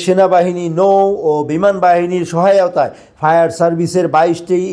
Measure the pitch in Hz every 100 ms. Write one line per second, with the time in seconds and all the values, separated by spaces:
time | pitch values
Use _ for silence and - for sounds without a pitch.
0 | 175 185 190 180 180 175 170 160 196 196
1 | 196 202 160 151 139 151 202 190 180 175
2 | 175 180 170 170 190 196 180 156 123 -
3 | - _ 156 165 165 165 170 170 165 180
4 | 170 160 170 170 - 180 185